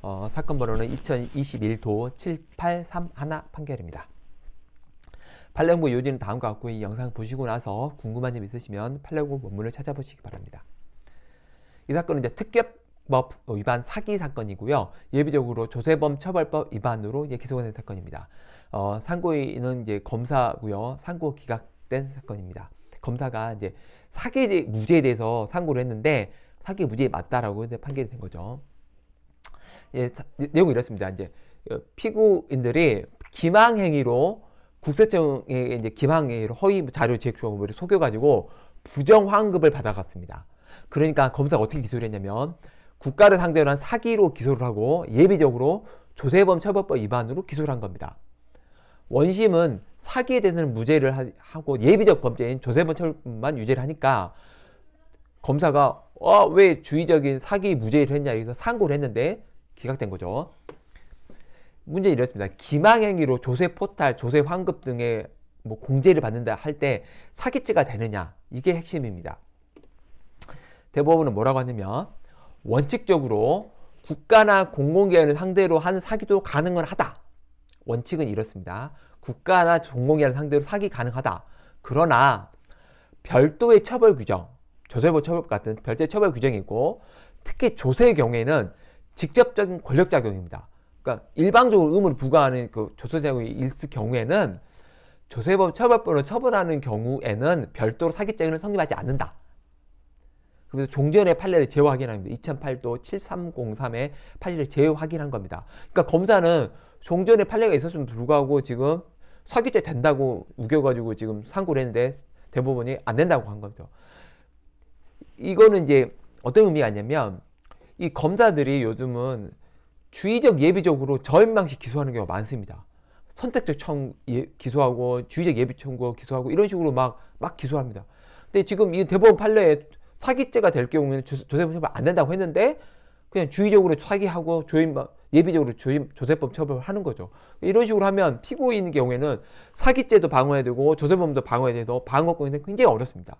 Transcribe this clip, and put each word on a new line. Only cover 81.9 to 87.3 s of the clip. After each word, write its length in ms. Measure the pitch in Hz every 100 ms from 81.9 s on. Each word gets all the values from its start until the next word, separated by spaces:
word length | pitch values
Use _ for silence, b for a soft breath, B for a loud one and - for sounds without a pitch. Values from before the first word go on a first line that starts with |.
| 127 165 127 139 110 95 - _ b b b b b
별도의 600 | - - 147 151 233 220
처벌 320 | 214 247 226 151
규정, 320 | 107 95 85 - _ - _
조세범 360 | 113 147 160
처벌 240 | 147 170 -
같은 280 | 104 - 110
별도의 320 | - 117 156
처벌 240 | 214 202
규정이 240 | 123 131 110
있고 440 | 90 107 147 233 b b b